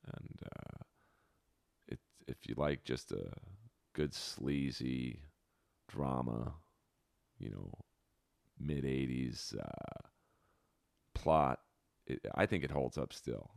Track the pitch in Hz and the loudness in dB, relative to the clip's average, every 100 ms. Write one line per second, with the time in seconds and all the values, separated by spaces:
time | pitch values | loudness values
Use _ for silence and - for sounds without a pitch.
0 | - - - - - - - - - _ | -10 -10 -10 -10 -10 -10 -10 -12 -16 _
1 | _ _ _ _ _ _ _ _ - - | _ _ _ _ _ _ _ _ -10 -10
2 | _ - - 62 - - 73 71 - 64 | _ -16 -10 -8 -6 0 2 2 0 -4
3 | - 50 50 - - 95 113 _ _ - | -2 -4 -4 -8 -14 -18 -20 _ _ 0
4 | 76 - - - 67 71 69 62 64 64 | 0 0 -6 -2 2 2 2 0 0 0
5 | 62 58 73 _ _ _ _ _ - - | -2 -6 -14 _ _ _ _ _ -12 -2
6 | 69 64 62 58 60 78 - _ _ _ | 0 2 0 0 -2 -6 -14 _ _ _
7 | _ _ _ _ 52 50 50 - - _ | _ _ _ _ -8 -6 -8 -10 -18 _
8 | _ _ _ _ _ - 71 73 67 65 | _ _ _ _ _ -6 0 2 2 2
9 | 65 64 64 58 - - 50 - - - | 2 2 0 -2 -6 -6 -6 -6 -8 -10
10 | - _ _ _ _ _ _ _ _ _ | -14 _ _ _ _ _ _ _ _ _
11 | _ - - 80 69 62 _ _ _ _ | _ 0 8 8 8 4 _ _ _ _
12 | - - - - 101 98 69 71 64 - | -4 -4 -2 4 4 4 2 2 2 0
13 | 65 - - 55 50 | -2 -4 -4 -4 -6